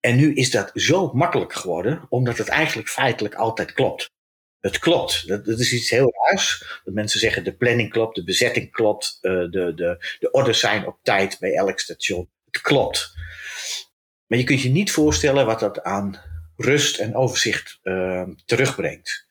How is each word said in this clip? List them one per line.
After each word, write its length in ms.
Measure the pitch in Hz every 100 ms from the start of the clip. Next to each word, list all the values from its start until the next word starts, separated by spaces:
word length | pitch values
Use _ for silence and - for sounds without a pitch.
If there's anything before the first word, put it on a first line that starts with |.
En 160 | 120 123
nu 180 | 151
is 160 | 135 123
dat 200 | 113 98
zo 380 | - - 175 170
makkelijk 400 | 120 170 147 87
geworden, 540 | - 92 85 98 165 -
omdat 300 | 123 123 113
het 100 | 110
eigenlijk 400 | 143 156 117 101
feitelijk 460 | - 131 110 104
altijd 380 | - 113 113 117
klopt. 400 | - 127 - - _ _ _ _ _
Het 180 | 98 -
klopt. 500 | - 175 - - 85
Dat, 160 | 101
dat 140 | 104 113
is 140 | 120
iets 180 | 120 -
heel 220 | 117 135
raars. 680 | - 127 190 - - - -
Dat 100 | -
mensen 260 | 98 107 -
zeggen, 240 | 113 101
de 120 | 85 -
planning 340 | 123 120 113
klopt, 260 | - 113 -
de 80 |
bezetting 460 | 87 92 123 - 135
klopt, 480 | - 107 104 - -
eh, 120 | 92
de, 400 | 92 87 92 87
de, 420 | 80 87 87 - -
de 120 | -
orders 300 | 135 135 110
zijn 260 | 117 104 90
op 120 | -
tijd 340 | - 101 95 -
bij 140 | 95
elk 240 | 87 98 -
station. 520 | - - - 90 87 _
Het 160 | _ -
klopt. 520 | - 139 104 - - - - - - - - - - _ _ _ _
Maar 120 | 120
je 60 |
kunt 180 | 127 135
je 60 | 127
niet 220 | 143 202
voorstellen 560 | - 151 - 147 139 117
wat 140 | 110
dat 220 | 104 -
aan 380 | - 98 101 98 - - - -
rust 420 | 120 143 - -
en 160 | 110
overzicht, 640 | 120 131 - 113 87 - -
ehm, 520 | - 92 92 90 90 -
terugbrengt. 840 | - 117 131 - 85 - - - _